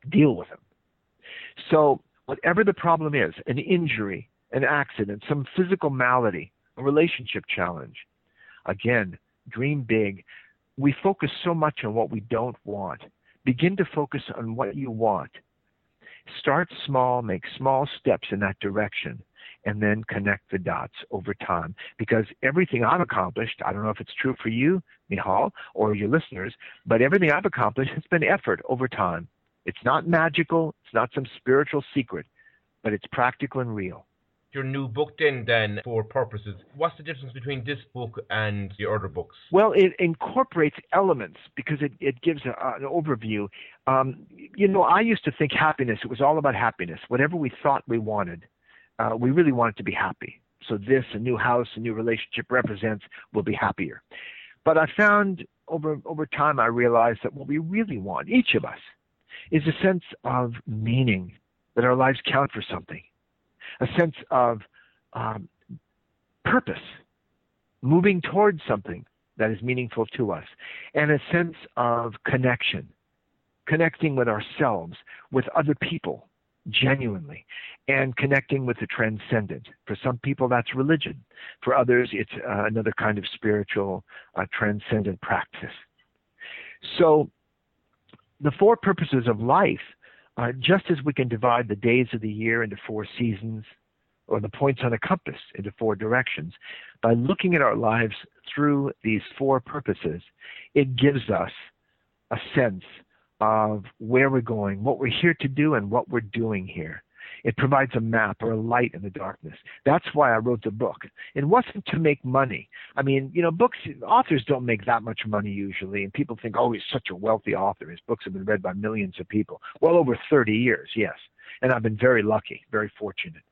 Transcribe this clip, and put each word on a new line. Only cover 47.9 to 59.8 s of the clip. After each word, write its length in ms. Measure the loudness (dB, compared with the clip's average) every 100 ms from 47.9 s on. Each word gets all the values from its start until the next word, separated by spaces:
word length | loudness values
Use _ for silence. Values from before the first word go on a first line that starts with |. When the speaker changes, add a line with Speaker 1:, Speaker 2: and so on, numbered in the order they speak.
| -2
Speaker 1:
wanted, 480 | -2 -2 -4 -6 -18 _ _ _ _ -4
uh, 180 | -2 0
we 120 | 2
really 200 | 4 4
wanted 240 | 4 2 0
to 60 |
be 80 | -6
happy. 500 | -4 -4 -4 -12 -16 _ _ -6
So 100 | -4
this, 260 | 2 2 2
a 80 | -6
new 160 | -2 0
house, 320 | 2 2 0 -6
a 60 |
new 120 | -6
relationship 560 | -4 -2 -2 -4 -8 -2
represents, 540 | 0 0 -2 -4 -4 -10 -20 -8
we'll 100 | -4
be 100 | -2
happier. 480 | -2 -2 -2 -6 -8 _ -20 -18 -20 -20 _
But 140 | 2 4
I 100 | 4 4
found 500 | 6 6 4 -2 -10 _ -8
over, 320 | -4 -4 -4 -6
over 200 | -6 -6
time, 320 | 0 2 4
I 100 | 2
realized 520 | 4 4 6 4 2
that 100 | -6
what 140 | -8 -4
we 100 | -4
really 400 | -2 -2 -2 -4
want, 320 | -6 -6 2
each 260 | 2 4 0
of 80 |
us, 160 | -2 -14 -20 _ _ _ _ -20 0
is 100 | 0 2
a 160 | 2